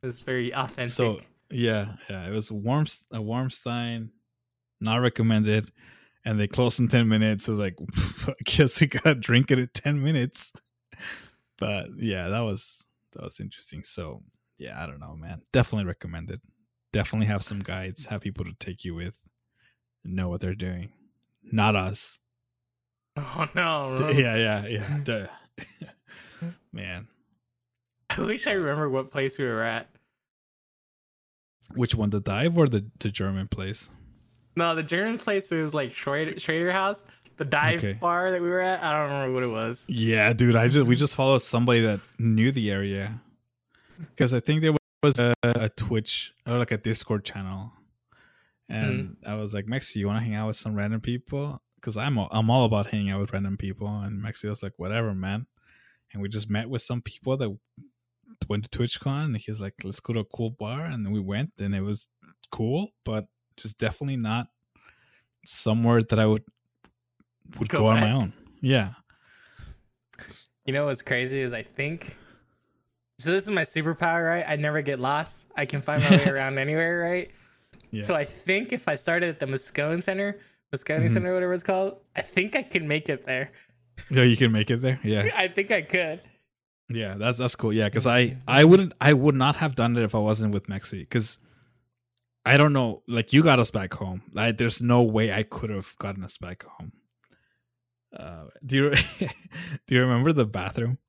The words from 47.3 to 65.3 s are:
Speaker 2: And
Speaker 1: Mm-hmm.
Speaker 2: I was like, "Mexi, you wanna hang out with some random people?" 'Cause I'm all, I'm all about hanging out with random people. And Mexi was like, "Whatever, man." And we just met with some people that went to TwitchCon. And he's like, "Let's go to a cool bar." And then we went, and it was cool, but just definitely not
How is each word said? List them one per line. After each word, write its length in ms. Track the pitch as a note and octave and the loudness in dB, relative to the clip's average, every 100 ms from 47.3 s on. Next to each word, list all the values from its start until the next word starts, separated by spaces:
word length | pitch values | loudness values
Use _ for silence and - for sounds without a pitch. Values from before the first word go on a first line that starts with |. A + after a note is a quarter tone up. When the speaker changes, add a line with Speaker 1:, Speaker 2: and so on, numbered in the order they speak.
| G2+ F#2+ F#2+ G#2 _ _ _ _ _ _ _ _ _ _ | -8 -10 -10 -12 _ _ _ _ _ _ _ _ _ _
Speaker 2:
And 500 | A2 A2 B2+ F#2+ - - | -4 -2 -2 -4 -10 -8
Speaker 1:
Mm-hmm. 40 | |
Speaker 2:
I 60 | G#2+ | -6
was 180 | G#2 | -4
like, 120 | G#2 G#2 | -6 -4
"Mexi, 300 | B2+ - A2 | -4 -2 -2
you 100 | G2+ | 0
wanna 140 | G#2+ | 0
hang 140 | A#2 G#2+ | -2 -2
out 120 | A2 | -4
with 80 | G#2 | -4
some 200 | A2 G#2 | -4 -2
random 260 | G#2 A2 | -2 -2
people?" 600 | A#2 B2 - C#3 C#3+ C3+ _ _ | -4 -6 -6 -6 -6 -10 _ _
'Cause 160 | - A2 | -8 -4
I'm 200 | C3 B2+ | -2 -2
all, 100 | G2 | 0
I'm 180 | A2 A2 | 2 4
all 160 | B2+ A#2 | 4 4
about 220 | G#2+ G2+ | 2 0
hanging 220 | G#2+ G2+ | -2 -2
out 80 | G2 | -2
with 120 | G2+ | -2
random 240 | G2+ G2 G2 | -4 -4 -4
people. 300 | G2 F#2+ G#2 | -6 -6 -6
And 340 | G#2+ G2+ G2+ | -6 -6 -8
Mexi 240 | G#2+ - G#2 | -8 -8 -6
was 120 | G#2 | -8
like, 100 | G2 - | -10 -10
"Whatever, 360 | F2 A2 A2+ F#2+ | -6 -2 -2 -4
man." 300 | F#2 G2+ B2+ _ _ _ _ _ _ | -4 -4 -8 _ _ _ _ _ _
And 80 | G#2 | -10
we 80 | G2+ | -6
just 200 | G#2+ G#2+ | -6 -4
met 200 | G#2 A#2 | -4 -4
with 120 | B2+ | -4
some 200 | - B2 | -4 -6
people 360 | - - - C3+ | -8 -10 -4 -2
that 200 | A#2 G2+ _ - - _ _ _ _ A3+ - | -2 -6 _ -20 -20 _ _ _ _ -12 -4
went 220 | G#2 G#2 | -4 -4
to 100 | - | -4
TwitchCon. 460 | A#2+ - C#3 C#3 D#3 | -4 -2 -4 -2 -2
And 120 | A2 | -4
he's 220 | - A2 | -6 -8
like, 140 | G2 - | -8 -10
"Let's 160 | F#2+ F#2+ | -8 -8
go 140 | - | -4
to 60 | A#2 | -4
a 40 | G2+ | -4
cool 260 | - A2+ | -4 -6
bar." 340 | B2+ G#2 C3 E3 | -4 -8 -6 -6
And 200 | C3 G2+ | -6 -4
then 60 | |
we 80 | G#2 | -2
went, 320 | F#2+ G2+ D3+ - | -2 -4 -4 -6
and 140 | G2+ G2 | -4 -2
it 60 | |
was 260 | G2 G#2 - _ _ _ - | -2 -4 -6 _ _ _ -18
cool, 420 | - A2+ C#3+ G#3 _ | -6 -2 -2 -4 _
but 240 | - G#2+ G2+ _ _ - | -6 -4 -6 _ _ -16
just 200 | A2 - | -14 -6
definitely 400 | A2+ - C#3+ C3 | -6 -4 -6 -4
not 300 | A2+ A#2 A#2+ _ _ _ _ _ _ _ _ | -2 -2 -4 _ _ _ _ _ _ _ _